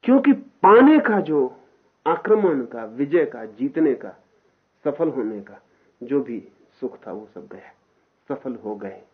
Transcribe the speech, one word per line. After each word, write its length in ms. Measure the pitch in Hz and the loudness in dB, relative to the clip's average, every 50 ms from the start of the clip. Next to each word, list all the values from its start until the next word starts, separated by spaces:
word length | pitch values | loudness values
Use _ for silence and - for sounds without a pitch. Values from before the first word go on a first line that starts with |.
क्योंकि 300 | - - 254 269 269 285 | 2 4 2 4 6 4
पाने 640 | 269 - - - _ _ - 190 208 233 269 294 311 302 | 2 2 0 -20 _ _ 4 6 8 8 8 8 6 4
का 220 | - 233 214 196 | 2 2 -2 -2
जो 400 | 147 156 156 147 131 123 - - _ _ _ _ _ _ _ _ _ | -2 0 -2 -2 -2 -2 -6 -14 _ _ _ _ _ _ _ _ _
आक्रमण 580 | 156 165 165 - 196 214 214 202 180 156 135 120 | -4 -4 -4 2 2 2 2 4 0 0 -2 -4
का, 200 | 113 - 117 113 | -8 -10 -14 -14
विजय 420 | 107 113 123 143 139 156 175 151 | -12 -6 -6 -6 0 0 0 0
का, 180 | - - 117 110 | 0 -6 -12 -16
जीतने 500 | 107 104 107 127 139 - 170 160 143 123 | -16 -10 -8 -8 -6 -2 0 0 0 0
का, 160 | - - 101 - _ _ _ _ _ _ _ _ _ _ _ _ _ _ | -4 -8 -16 -18 _ _ _ _ _ _ _ _ _ _ _ _ _ _
सफल 240 | 151 131 - 165 160 | -8 -4 -4 -4 -4
होने 320 | 135 135 110 110 107 101 | -4 -6 -6 -6 -8 -10
का 200 | 101 - 101 - _ _ _ _ _ _ _ _ | -14 -18 -20 -20 _ _ _ _ _ _ _ _
जो 180 | 120 120 139 143 | -8 -4 -4 -4
भी 280 | 123 117 117 104 - - _ _ _ _ _ _ | -4 -4 -10 -12 -14 -16 _ _ _ _ _ _
सुख 260 | 131 123 - - - | -12 -12 -12 -14 -16
था 60 | 104 | -16
वो 140 | 92 104 107 | -16 -16 -16
सब 200 | 104 _ 90 87 | -18 _ -20 -20
गया, 260 | - - 95 - - _ _ _ _ _ _ _ _ _ _ _ _ | -20 -20 -20 -20 -20 _ _ _ _ _ _ _ _ _ _ _ _
सफल 260 | 143 - - 135 120 | -12 -12 -10 -14 -14
हो 220 | 110 110 107 107 | -12 -12 -12 -12
गए 260 | 101 104 98 95 - - _ | -12 -12 -16 -16 -18 -20 _